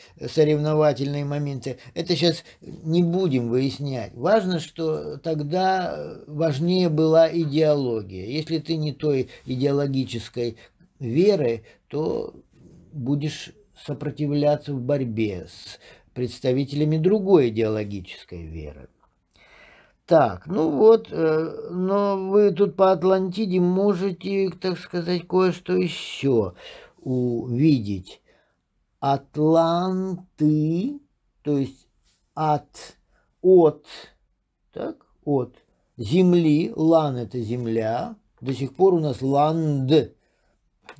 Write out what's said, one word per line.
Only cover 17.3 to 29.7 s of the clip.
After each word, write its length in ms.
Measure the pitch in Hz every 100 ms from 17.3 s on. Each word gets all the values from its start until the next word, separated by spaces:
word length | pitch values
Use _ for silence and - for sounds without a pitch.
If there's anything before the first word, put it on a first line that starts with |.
| 185 123
идеологической 960 | 107 110 107 104 101 85 - - 87 80
веры. 420 | 80 76 71 64 _ _ _ _ _ _ - - - _ _ -
Так, 420 | 165 123 92 -
ну 220 | 202 302
вот, 380 | 277 220 226 -
э, 580 | 147 160 156 160 151 -
но 580 | 175 185 196 202 196 190
вы 220 | 202 208
тут 240 | 165 202 -
по 160 | 190
Атлантиде 680 | 185 185 190 190 180 214 180
можете, 880 | 180 185 202 180 196 170 185 196 190
так 280 | 185 185 170
сказать, 480 | - 180 170 175 170
кое-что 500 | 185 185 175 - 180
ещё 800 | 180 - - - 139 120 98 - - - - _
увидеть. 1200 | - 127 123 120 127 120 160 139 104 98 90 - _ _ _ _ _ _ _ _
Атланты, 2000 | 139 139 - 147 151 165 165